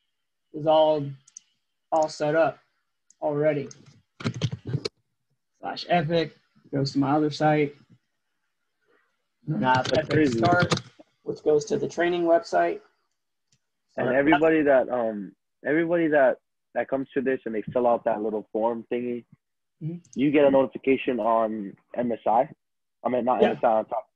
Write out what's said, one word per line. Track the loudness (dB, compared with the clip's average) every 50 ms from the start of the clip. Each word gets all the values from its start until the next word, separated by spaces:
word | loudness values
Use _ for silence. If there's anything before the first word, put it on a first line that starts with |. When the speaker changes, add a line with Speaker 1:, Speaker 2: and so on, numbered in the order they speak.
| _ _ _ _ _ _ _ _ _ _ -10
Speaker 1:
is | -4 0
all, | 4 4 6 6 4 2 0 -2 -6 -10 -14 _ _ -20 -20 _ _ _ _ _ _ _ _ _ -4
all | -2 0 0 -2
set | -2 -4 -2 0 2
up | 2 2 2 0 -6 _ _ _ _ _ _ _ _ _ _ _ -6
already. | -4 -4 -2 0 0 0 0 0 -4 -8 -14 -20 -20 -20 -20 _ _ _ _ -8 -8 -6 -6 -4 -6 -6 -6 -6 -10 -6 -6 -6 -6 -8 _ _ _ _ _ _ _ _ _ _ _ _ _ _
Slash | -10 -10 -10 -8 -4 0
epic | 0 0 0 0 0 -2 -2 -4 -8 _ _ _ _ _ _ -6 -4
goes | -2 -2 -2 0
to | 0
my | 0 2
other | 2 2 0 0
site. | -2 0 2 2 2 2 0 -2 -4 -12 _ _ -20 _ _ _ _ _ _ _ _ _ _ _ _ _ _ _ _ _ _ _ _ _ _ _ _ _ _ _ _ _ -10
And | -8 -6 -2 0
I | 2 2
have | 2 0 0
Speaker 2:
That's | 0 -2
Speaker 1:
Epic | 0 0
Speaker 2:
crazy. | 2 2 2 2 2 2
Speaker 1:
Start, | 2 2 2 2 2 0 -2 -6 -6 -12 _ -20 -20 _ _ _ -12
which | -12 -10 -4 0
goes | 2 2 2 2
to | 0 -4
the | -4 -4
training | -6 -4 -4 -2 -2 -2 0 2
website. | 2 2 2 2 0 -2 0 0 0 -2 -6 -12 _ _ _ _ _ _ _ _ _ _ _ _ _ _ _ _ _ _ _ _ _ -8
Speaker 2:
And | -4 -2
Speaker 1:
Sorry. | 0 2
Speaker 2:
everybody | 2 4 4 4 4 4 4 2 4 4
that, | 4 4 4 2 0
um, | -2 -4 -4 -4 -4 -8 -10 -12 -16 _ _ _ _ _ -4
everybody | -2 -2 0 0 0 0 0 0
that, | 2 4 4 4 4 2 0 _ _ _ _ _ _ -6
that | -6 -4
comes | -4 -4 -6 -6 -4 -6
to | -4
this | -2 -2 -2 -4 -4
and | -6 -6
they | -6 -6 -4 -2
fill | 0 2
out | 2 2 0 0
that | -2 -2 -2
little | -4 -4 -4 -6 -6 _
form | -4 -2 -2 -2 -2 -4 -8 -6
thingy, | -6 -6 -6 -6 -8 -10 -12 _ -20 _ _ _ _ _ _ _ _ -12
Speaker 1:
Mm-hmm. | -10 -10 -10 -12 -16 _ -4
Speaker 2:
you | -2 0 2
get | 4 6 6
a | 6
notification | 6 4 2 0 -2 -4 -2 0 0 0 -2 -4 -4 -2
on | 0 0 0 0 0 -2 -4 -6 -10 -12 -14 _ _ _ -8
M | -6 -4 -4
S | -4 -4 -2
I. | 0 2 2 0 -2 -4 _ _ _ _ _ _ _ _ _ -6
I | -4
mean, | -2 -2 0
not | 0 2 2
Speaker 1:
Yeah. | 2 2
Speaker 2:
M | 0
S | 0 0
I, |
on | 2 2 2 0
top | -2 -6 -10 -10 _ -8